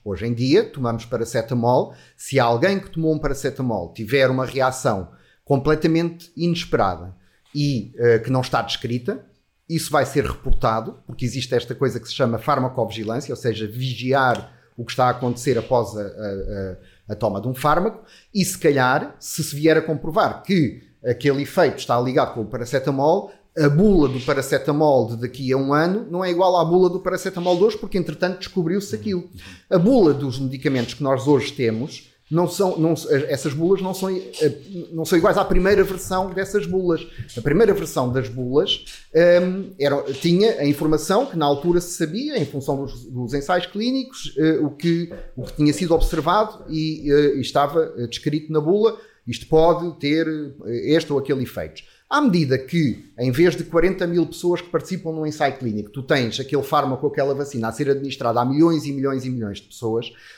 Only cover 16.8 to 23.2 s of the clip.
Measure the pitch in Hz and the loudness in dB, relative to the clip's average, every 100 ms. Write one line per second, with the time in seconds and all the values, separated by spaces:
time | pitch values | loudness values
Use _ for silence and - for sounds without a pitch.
16.8 | - _ - 104 110 98 123 127 151 156 | -16 _ -12 -4 -2 -2 -4 -2 0 2
17.8 | 208 - - - _ 202 185 - 160 139 | 0 -4 -14 -20 _ -2 -2 0 2 4
18.8 | 127 139 277 - - - 151 143 156 156 | 4 2 -2 -12 -10 -8 -6 0 2 4
19.8 | 156 147 156 170 156 - - 190 131 - | 2 -4 -2 0 0 0 0 2 2 -2
20.8 | - _ 117 120 147 139 143 - 147 - | -16 _ -4 -2 0 0 0 2 2 2
21.8 | - 120 127 131 131 - 104 - 117 139 | -2 0 2 0 0 -2 -6 -8 -4 -2
22.8 | 139 135 143 185 | -2 0 2 2